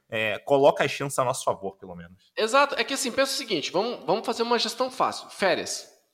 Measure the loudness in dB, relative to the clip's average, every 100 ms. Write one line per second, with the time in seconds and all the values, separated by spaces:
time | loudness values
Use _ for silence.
0 | _ -2 -2 -2 2 6 6 6 0 -2
1 | -4 0 0 0 -2 -4 -8 -12 -16 -16
2 | -18 -20 _ -4 2 4 2 0 -2 -4
3 | -2 0 0 -2 -2 -4 0 -2 -2 -4
4 | -2 0 0 -2 0 0 0 -2 -4 0
5 | 0 -2 -10 0 2 2 -2 -8 -10 _
6 | _